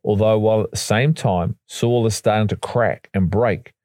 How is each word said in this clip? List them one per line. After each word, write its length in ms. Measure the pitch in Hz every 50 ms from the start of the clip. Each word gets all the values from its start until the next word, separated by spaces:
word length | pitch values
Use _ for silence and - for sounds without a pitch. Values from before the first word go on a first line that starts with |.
| -
although 340 | 113 107 98 107 110 110
while 240 | 107 107 110 110 110
at 100 | 101 -
the 60 | -
same 380 | 107 - - 107 110 131 151 160
time, 420 | - - 117 92 87 85 85 - _ _
Saul 400 | _ - - - 117 120 120 113
is 80 | 110 101
starting 340 | - - 113 107 107 107 101
to 60 | 95
crack 540 | - - - - 120 113 95 - - - _
and 200 | - - 92 82
break 420 | 104 104 120 113 95 73 - - _ _ _